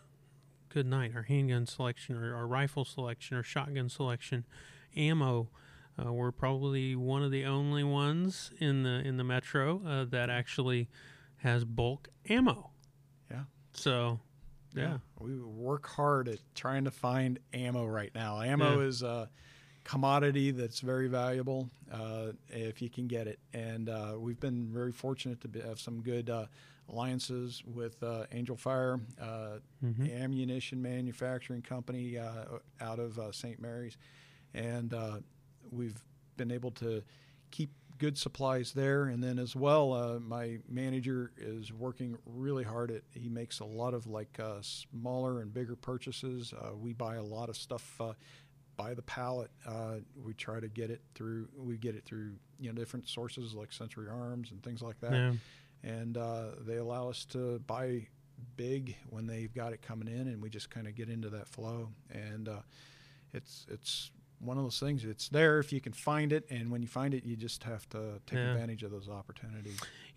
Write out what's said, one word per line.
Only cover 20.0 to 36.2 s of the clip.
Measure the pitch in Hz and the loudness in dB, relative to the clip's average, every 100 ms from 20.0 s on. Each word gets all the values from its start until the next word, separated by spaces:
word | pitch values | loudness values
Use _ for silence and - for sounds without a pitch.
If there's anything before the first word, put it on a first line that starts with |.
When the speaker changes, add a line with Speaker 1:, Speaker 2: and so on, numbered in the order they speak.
| 135 139 143 139 139 | 6 8 8 6 4
Speaker 2:
that's | 127 117 - | 4 -2 -2
very | 127 131 131 | 0 2 4
valuable, | 127 123 127 127 131 127 - 139 | 4 2 2 0 0 -2 -8 -10
uh, | 113 110 110 110 110 - | -6 -4 -4 -4 -6 -8
if | 117 110 110 | -4 -4 -4
you | 120 | -6
can | - 123 | -2 -2
get | 117 107 | 0 -2
it. | - - | -6 -8
And, | 117 113 113 113 | -6 -4 -2 -2
uh, | 110 107 110 | -2 -4 -4
we've | 113 117 | -4 -2
been | 139 120 113 | 0 0 0
very | 117 123 | 0 -2
fortunate | 117 131 135 127 120 | -2 -2 -2 -2 -6
to | 117 | -6
be, | 113 | -6
have | 113 110 | -6 -6
some | - 117 | -6 -4
good, | 117 120 117 | 0 0 0
uh, | 113 107 - - - - | -2 -4 -10 -20 -20 -8
alliances | 110 127 127 - 127 123 120 | -2 0 0 -2 -2 -4 -6
with, | - 120 117 117 | -8 -4 -6 -4
uh, | 117 117 110 | -4 -2 -4
Angel | 120 123 127 | -4 -4 -2
Fire, | 131 131 127 127 113 - | 0 2 4 2 -2 -8
uh, | 113 113 107 107 - - | -8 -6 -6 -8 -14 -2
Speaker 1:
Mm-hmm. | 123 113 143 | 0 2 0
Speaker 2:
ammunition | 120 131 131 127 127 - 127 | 0 0 0 0 -2 -2 -4
manufacturing | 127 127 127 113 127 127 - 120 | -2 -2 -2 -2 -2 -2 -4 -8
company, | 120 127 123 127 123 120 | -6 -6 -4 -4 -4 -4
uh, | 113 113 - 123 - - | -6 -8 -8 -10 -12 -8
out | 113 113 | -4 -2
of, | 120 113 | -2 -4
uh, | 107 | -6
Saint | - 120 113 | -6 -8 -8
Mary's. | 120 117 120 - - - - - - | -8 -6 -8 -10 -20 -20 -20 -20 -12
And, | - 117 120 117 | -6 -2 -2 -2
uh, | 117 110 107 - - - - - | -2 -2 -4 -10 -18 -20 -20 -8
we've | 123 117 113 - - | -4 -4 -6 -14 -20